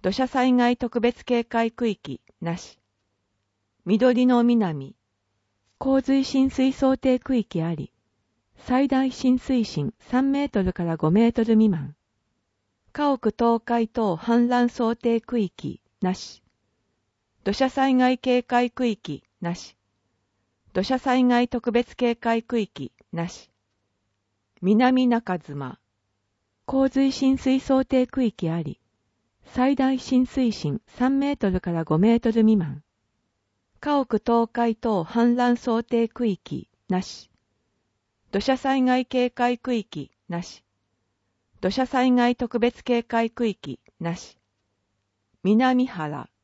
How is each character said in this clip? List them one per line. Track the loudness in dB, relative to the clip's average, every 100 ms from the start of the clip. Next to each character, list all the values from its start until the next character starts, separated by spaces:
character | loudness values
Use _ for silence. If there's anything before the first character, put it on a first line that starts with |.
土 | -4
砂 | -2 -2
災 | 0 2
害 | 4 2 0
特 | -4 0
別 | -2 -2 -4
警 | -2
戒 | -2 -2 -4
区 | -2 -4
域 | -4 -10 -16 _ _
な | -8 -8
し。 | -12 _ _ _ _ _ _ _ _ _ _ _
緑 | -2 2 2 4 2
の | 4
南。 | 2 2 0 -4 -12 -18 _ _ _ _ _ _ _ _
洪 | -2 0
水 | 2 0
浸 | 2 0 0
水 | 2 0
想 | 2 0 2
定 | 0 0
区 | 0 -2
域 | -2 -4
あ | -4 -6
り。 | -10 _ _ _ _ _ _ _
最 | -2 0 2
大 | 0 0
浸 | 0 0 0
水 | 0 -2 -2
深 | -4 -6 -8
三 | -2 0 0
メ | 0 -2
ー |
ト | 0
ル | -2
か | -2 -4
ら | 0
五 | 2
メ | 4 4
ー |
ト | 2
ル | 2 4
未 | 4
満。 | 2 -6 -14 _ _ _ _ _ _ _ _ _
家 | -2 -2
屋 | 0 -2
倒 | 0 0 0
壊 | 0 -2 -2
等 | -2 -2 -2
氾 | 0 2 2
濫 | 2 0
想 | 0 -4 -2
定 | -2 -2
区 | -2 -4
域 | -4 -6 -12 -12 _ _
な | -4
し。 | -4 -10 -20 _ _ _ _ _ _ _ _ _ _
土 | -6
砂 | -2 -2
災 | 0 2 2
害 | 2 0
警 | 0 -2
戒 | 0 -2 -2
区 | -2 -4
域 | -4 -8 -14 _ _
な | -8 -8
し。 | -12 _ _ _ _ _ _ _ _ _ _
土 | -6
砂 | -2 -2
災 | 0 2 4
害 | 2 0
特 | -4 -2
別 | -2 -4 -2
警 | -2 -2
戒 | -2 -2
区 | -2 -4
域 | -4 -8 -14 _ _
な | -8 -8
し。 | -10 -20 _ _ _ _ _ _ _ _ _ _ _
南 | 0 4 4 4 2
中 | 0 -2 -8
妻。 | -8 -12 -12 -14 _ _ _ _ _ _ _ _ -4
洪 | 0 2
水 | 2 0
浸 | 2 0 2
水 | 0 0
想 | 2 0 2
定 | 0 0
区 | 0
域 | -2 -2 -4
あ | -4
り。 | -6 -12 _ _ _ _ _ _ -10
最 | -2 0 2
大 | 0 0
浸 | 0 0 0
水 | 0 0
深 | 0 -4 -6 _
三 | -2 0 0
メ | -2
ー | -2
ト | -2
ル | -2
か | -4
ら | -4
五 | 0 2
メ | 4 4
ー |
ト | 2
ル | 2
未 | 4 4
満。 | 0 -8 _ _ _ _ _ _ _ _ _ _
家 | -2 -2
屋 | 0 -2
倒 | 2 2 0
壊 | 0 -2
等 | -2 -2 -2
氾 | -2 2 2 4
濫 | 2 0
想 | 0 -2
定 | 0 -2 -2
区 | -2 -4
域 | -4 -8 -12 -12 _ _
な | -4
し。 | -4 -16 -20 _ _ _ _ _ _ _ _ _ _
土 | -4
砂 | -2 -2
災 | 0 0
害 | 2 0 0
警 | -2 -2
戒 | -2 -2 -2
区 | -4 -6
域 | -6 -12 -14 _ _
な | -10
し。 | -10 -18 _ _ _ _ _ _ _ _ _ _
土 | -4
砂 | -2 -2
災 | 0 2
害 | 4 2 0
特 | -4 -2
別 | -2 -2
警 | -2 -2
戒 | 0 -2 -2
区 | -2 -4
域 | -4 -12 -14 _ _
な | -8 -8
し。 | -12 _ _ _ _ _ _ _ _ _ _ _
南 | 0 2 4 2 -2
原。 | -4 -8 -10 -14 _